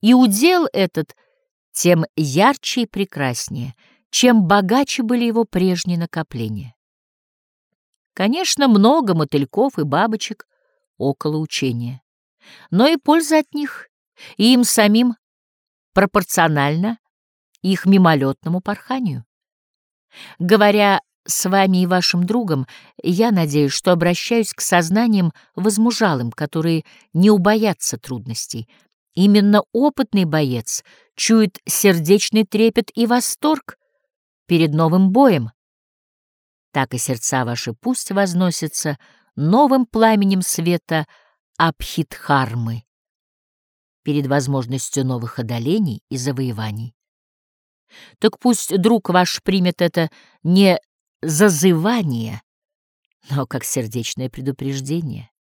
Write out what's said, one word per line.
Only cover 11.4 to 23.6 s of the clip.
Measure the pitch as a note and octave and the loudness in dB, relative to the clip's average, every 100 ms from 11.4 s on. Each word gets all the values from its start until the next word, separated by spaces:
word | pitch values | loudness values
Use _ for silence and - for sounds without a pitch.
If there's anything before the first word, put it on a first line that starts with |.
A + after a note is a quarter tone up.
| D#3 - C3+ A#2 A#2+ B2+ _ _ _ _ _ - - | -6 -4 -4 -4 -8 -12 _ _ _ _ _ -20 -4
но | F3 C4+ | 0 2
и | E4 | 0
польза | - D#4+ D4+ D#4 | 2 0 2 0
от | D4 | 0
них, | D4 C#4+ - - _ _ _ - - | -6 -8 -10 -20 _ _ _ -20 0
и | G#3+ | 4
им | B3+ | 4
самим | A#3+ - G#3 G#3+ B3 A3+ _ _ _ _ _ _ _ | 4 2 4 4 2 -2 _ _ _ _ _ _ _
пропорциональна | - F3 G#3 F3 - E3 D3+ C#3 D#3 G3+ A#3 _ _ _ _ _ _ | -2 0 0 -2 0 2 2 0 -2 -4 -6 _ _ _ _ _ _
их | F#3 F#3+ F#3+ | -4 0 4
мимолетному | G3 F3 D3+ C3+ C#3 - F3+ | 6 6 4 0 -4 -6 -6
порханию. | F#3 G3+ - C4 A#3 B2+ A2+ _ _ _ _ _ _ _ _ - - - | -6 -10 -6 -6 -4 -6 -12 _ _ _ _ _ _ _ _ -20 -20 -8
Говоря | F3 G#3+ G#3 G#3 G3+ G3 _ _ - | 0 4 4 4 2 2 _ _ -8
с | - F#3 | -6 0
вами | G3 F#3+ F#3 | 2 2 2
и | F3+ | 2
вашим | F3+ F3 F3 | 0 0 -2
другом, | F3 A#3 G#3+ D3 C3 - _ - | -2 -2 -2 -4 -4 -12 _ -10
я | - F3+ A3+ | -4 0 2
надеюсь, | G3 D#3+ C#3+ | 2 0 0